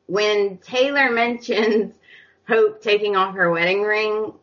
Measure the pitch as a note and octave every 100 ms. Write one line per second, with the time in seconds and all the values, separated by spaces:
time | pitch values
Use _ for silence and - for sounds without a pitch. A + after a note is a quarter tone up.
0 | - F#3+ G#3 G#3 G3+ F#3 - B3+ C#4 C#4+
1 | C4 A#3 A#3+ A#3 - G3+ A3 A3 G3 -
2 | _ - - _ - A3 G#3+ - A3+ G#3
3 | G#3 G3 F#3+ F#3+ F3 E3+ F3 G3 G#3 G#3+
4 | G#3+ G#3+ G#3+ -